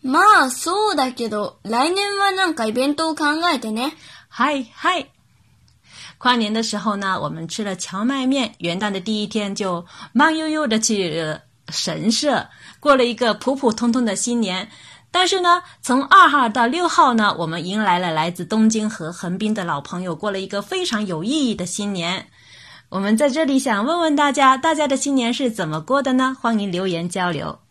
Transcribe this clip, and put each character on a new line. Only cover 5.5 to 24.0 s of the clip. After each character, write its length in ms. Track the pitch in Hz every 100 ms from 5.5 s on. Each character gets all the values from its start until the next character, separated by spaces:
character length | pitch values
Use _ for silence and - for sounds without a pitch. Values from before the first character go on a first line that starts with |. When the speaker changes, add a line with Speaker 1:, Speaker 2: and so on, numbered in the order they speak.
| _ _ _ _ - - -
Speaker 2:
跨 180 | 247 247
年 160 | 214
的 100 | 220
时 160 | 226 208
候 180 | 202 202
呢， 240 | 196 185
我 80 | 143
们 180 | 160 165
吃 180 | -
了 120 | 202 185
荞 280 | - 185
麦 220 | 226 269 254
面， 280 | 269 247 -
元 220 | 170 175
旦 100 | 208
的 80 | 196
第 220 | 185 214
一 40 | 208
天 280 | 220 208
就 300 | 202 196 175 175 - -
慢 240 | 226 302 311
悠 120 | 311
悠 180 | 311 294
地 120 | 220
去 300 | 220 214 180
了 320 | 156 156 151 _ _ -
神 400 | - - 160 175
社， 380 | 226 294 220 - - - -
过 180 | 294 269
了 80 |
一 100 | 240
个 200 | 220 240
普 200 | 214 -
普 180 | 277 262
通 200 | 226 240
通 120 | 247
的 120 | 233 190
新 240 | - 240
年。 280 | 208 180 190 - - - _
但 160 | 349 359
是 140 | 381
呢， 220 | 359 349 349 -
从 220 | - 254
二 240 | 277 392 339
号 200 | 285 240
到 180 | 220 233
六 200 | 311 349
号 280 | 330 294
呢， 200 | 233 208 -
我 80 | 165
们 200 | 165 175
迎 160 | 202
来 160 | 214 175
了 140 | 180
来 180 | 156 165
自 140 | 175
东 260 | 175 220 220
京 180 | 220 214
和 240 | 214 160
横 240 | 175 180 185
滨 160 | 214
的 120 | 214
老 160 | 175 147
朋 220 | 139 180
友， 120 | 185
过 160 | 160 208
了 100 | 190
一 60 | 196
个 160 | 202
非 240 | 202 381 359
常 180 | 214 208
有 180 | 160
意 260 | 190 302 262
义 40 |
的 120 | 208 175
新 260 | - 202
年。 360 | 196 170 190 - _ - - - - _
我 80 | 190
们 180 | 196 220
在 120 | 294
这 160 | 262
里 140 | 320 269
想 260 | 254 202
问 140 | 226
问 160 | 339